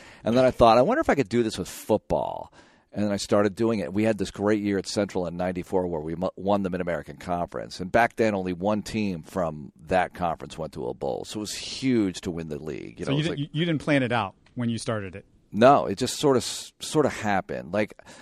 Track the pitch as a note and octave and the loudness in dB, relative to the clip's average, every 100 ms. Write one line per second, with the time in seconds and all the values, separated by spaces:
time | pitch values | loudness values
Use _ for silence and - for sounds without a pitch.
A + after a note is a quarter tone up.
0 | - - - A#2+ B2+ - A#2 A#2 D#3 C#4+ | -20 -6 0 4 4 8 8 8 6 2
1 | D#4 E3 A#2 A#2+ A2 - E2+ - - G#2+ | 2 2 2 2 2 -2 -8 -6 0 0
2 | - D2+ G1+ G1+ - - - _ _ - | 2 -2 -2 -6 -12 -20 -20 _ _ -4
3 | G#2 G2+ - G#2 G#2 F#2 A2+ A2 D#2 G2 | -2 -2 2 4 4 2 0 0 -2 0
4 | A2 G2+ F#2 - G2+ G#2+ G2+ G2 - G#2+ | 2 2 -2 0 2 2 2 -2 -2 -2
5 | G2+ F#2+ E2+ F2 F2+ F2+ E2+ F#2+ F2+ D#2+ | -2 -2 -4 -2 -4 -4 -2 0 0 -4
6 | D#2 E2 F#2 - F#2+ G2+ F#2+ F#2 F2 D#2 | -4 -4 -4 -4 0 0 0 -2 -2 -4
7 | C#2+ C#2+ F#2 F2 E2+ B1 A1+ - F2+ A#2 | -6 -10 -4 -4 -4 -6 -10 -10 0 2
8 | A#2 - A2 G2+ F#2 F2 G2 G#2+ - A2 | 2 2 0 0 -2 -2 -2 -2 -2 -4
9 | G#2 E2 D#2 F#2+ E2 D2+ C#2 - D#2 F#2 | -4 -6 -6 -4 -4 -4 -12 -12 0 2
10 | E2+ - F2 D2+ C#2 - D2+ - B1 C2 | 2 -2 -4 -4 -8 -10 -10 -8 -8 -6
11 | C#2 G1+ - A2 G#2 - - - C3 A#2+ | -4 -6 -6 -8 -8 -8 -10 -4 0 2
12 | G2 F2 G2 E2+ E2 D2 D#2 A1+ G1+ A1+ | 2 -2 -6 -6 -6 -8 -8 -10 -10 -8
13 | F2 C#3+ D#3 C#3+ D3 D3 E3+ D3+ - C#3+ | -4 -2 -2 -4 -6 -4 -2 -2 0 0
14 | B2 A#2+ G2 - _ - A#2+ A2+ - A2 | 2 0 -2 -8 _ -6 -4 -4 -4 -6
15 | F#2+ G2 - _ _ G2 B2 C3 B1+ G2 | -6 -12 -18 _ _ 4 6 6 2 -2
16 | B2 - D3 B2+ - - - - - D#3 | -4 0 2 2 0 -8 -14 -14 -4 0
17 | C3 - G#2+ F#2+ - C2 C2+ G2+ G#2 - | 0 0 0 0 -2 -8 -4 -2 -2 -6
18 | - - | -20 -20